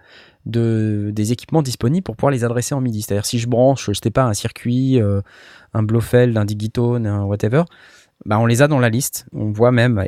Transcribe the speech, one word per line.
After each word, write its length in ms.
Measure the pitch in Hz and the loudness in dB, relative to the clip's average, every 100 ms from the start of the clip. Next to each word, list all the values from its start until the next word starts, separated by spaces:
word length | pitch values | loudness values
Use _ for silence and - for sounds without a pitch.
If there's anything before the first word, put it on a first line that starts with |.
| _ - - _ - | _ -20 -20 _ -6
de, 640 | 113 117 113 107 104 104 | 0 2 2 0 0 -2
des 180 | 104 104 | -2 -2
équipements 300 | 123 - 160 | -2 -2 -2
disponibles 400 | 135 117 117 170 | 0 -2 0 0
pour 140 | 185 110 | -4 -2
pouvoir 160 | 139 | 0
les 120 | 135 | 0
adresser 300 | 117 120 120 | 0 -2 -2
en 60 | 139 | -2
midi. 220 | 127 107 | -2 -4
C'est-à-dire 240 | 104 101 - | -4 -4 -2
si 120 | 120 | -4
je 80 | 117 | -2
branche, 440 | 117 131 131 - | 0 2 0 -2
je 80 | 104 | -4
sais 80 | 113 | -2
pas, 140 | 135 | 0
un 100 | 127 | 0
circuit, 680 | 101 110 - 120 123 131 127 | -2 -6 -8 -4 -2 2 2
euh, 200 | 104 98 - - - - _ | 2 0 -4 -12 -20 -20 _
un 80 | 110 | -2
Blofeld, 540 | 107 113 110 123 123 110 | 0 0 2 4 4 2
un 80 | 104 | 0
Digitone, 600 | 107 107 120 120 120 110 | -2 -6 -2 0 0 -2
un 180 | 101 | -2
whatever, 400 | 101 104 110 135 170 - - - _ _ | -2 -2 0 0 -2 -6 -20 -20 _ _
bah, 140 | - 104 | -2 2
on 80 | 117 | 2
les 160 | 117 | 4
a 60 | 147 | 4
dans 100 | 139 | 4
la 100 | 120 | 2
liste. 380 | 113 139 - - | 0 -4 -8 -12
On 180 | 135 107 | -6 -4
voit 180 | 104 120 | 2 4
même 320 | 123 120 110 | 4 4 2